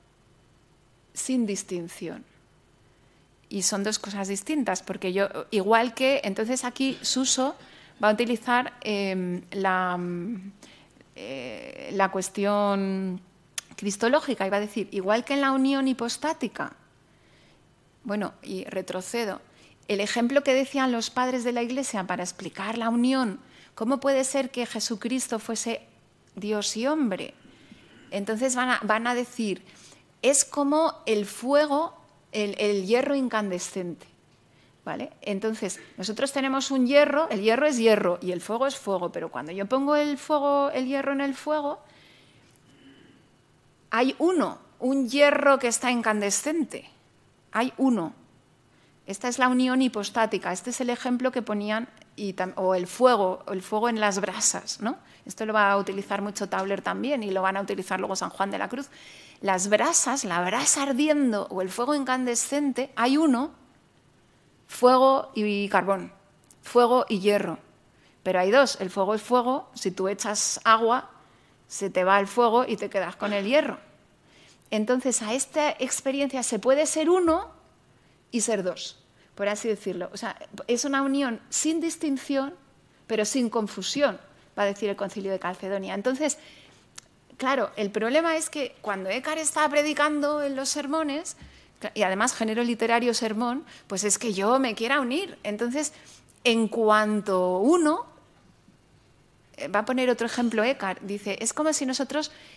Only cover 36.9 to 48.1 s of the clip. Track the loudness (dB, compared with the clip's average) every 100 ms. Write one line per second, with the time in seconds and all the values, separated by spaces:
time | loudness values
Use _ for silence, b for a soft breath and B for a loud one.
36.9 | 6 6 4 0 2 4 4 4 6 6
37.9 | 6 4 0 -2 -4 -4 0 0 -2 -2
38.9 | -2 -2 -6 -8 -8 -8 -6 -2 0 2
39.9 | 2 2 -2 0 0 2 2 2 0 -2
40.9 | -2 -2 0 -2 -2 -2 -2 -2 -6 -14
41.9 | b b b b b b b _ B B
42.9 | B B B B _ _ _ _ _ -4
43.9 | 0 0 2 2 4 0 -4 -16 -6 -2
44.9 | 0 2 6 6 6 4 4 2 0 0
45.9 | 2 2 2 0 -2 -2 -2 -2 -6 -14
46.9 | _ _ _ _ _ _ -2 -2 0 2
47.9 | 2 -2